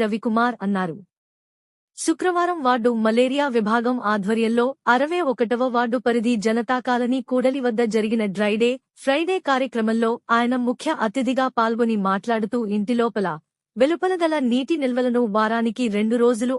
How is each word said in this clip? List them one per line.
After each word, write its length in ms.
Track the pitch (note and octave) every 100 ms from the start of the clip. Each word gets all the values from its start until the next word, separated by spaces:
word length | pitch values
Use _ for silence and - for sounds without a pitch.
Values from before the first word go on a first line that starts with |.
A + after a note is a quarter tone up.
రవికుమార్ 540 | A3 G#3+ A#3+ A3 A#3+ A3+ G3
అన్నారు. 320 | G3 F3+ D#3 - _ _ _ _ _ _ _ _ -
శుక్రవారం 640 | - E4 F4+ F4 F4 E4+ B3+
వార్డు 260 | B3 B3 A#3 A3
మలేరియా 400 | A3+ B3+ C#4+ C#4+
విభాగం 500 | A#3 G#3 A#3 A#3 B3+ G#3
ఆధ్వర్యంలో 540 | G#3+ F#3+ A3+ A3 A#3 B3 - -
అరవై 340 | B3+ D4 F4+
ఒకటవ 420 | D4 A3+ A3 A#3+ B3+ A#3
వార్డు 220 | A#3+ B3 A#3+
పరిధి 280 | A#3 A3+ A#3
జనతా 420 | A3 A3+ A3+ B3+
కాలనీ 420 | B3+ A#3+ A#3+ C4
కూడలి 400 | - B3+ B3+ C#4 B3
వద్ద 140 | A3+ A#3+ G#3+
జరిగిన 280 | G#3+ A3+ G#3 F#3
డ్రై 160 | G#3 G#3+
డే, 140 | A#3+ C4 _ -
ఫ్రైడే 380 | C4 C#4+ E4+ F#4 C#4+
కార్యక్రమంలో 640 | C4 C4+ A#3 A3 A3+ A3+ A#3 - A#3
ఆయన 180 | A#3+ B3+ A#3+
ముఖ్య 280 | - D4+ D#4 A3
అతిథిగా 420 | C4+ B3 B3+ C4 B3
పాల్గొని 420 | A3+ A3+ A#3 G#3+ G3
మాట్లాడుతూ 500 | G3 A#3+ A3 G#3 A#3+ G#3+ G#3
ఇంటి 180 | G#3 A#3
లోపల, 240 | A#3 A3 F#3 D#3 - _ _ G#3
వెలుపల 380 | C#4 E4+ F#4 F#4
గల 200 | E4 D4+ B3
నీటి 240 | B3 C4+ E4
నిల్వలను 420 | C4 B3 B3 A#3+ A#3
వారానికి 500 | G#3+ G#3+ A#3 A3+ G#3+ A#3+
రెండు 280 | G3+ A3 A#3+
రోజులు 400 | A#3+ A3+ B3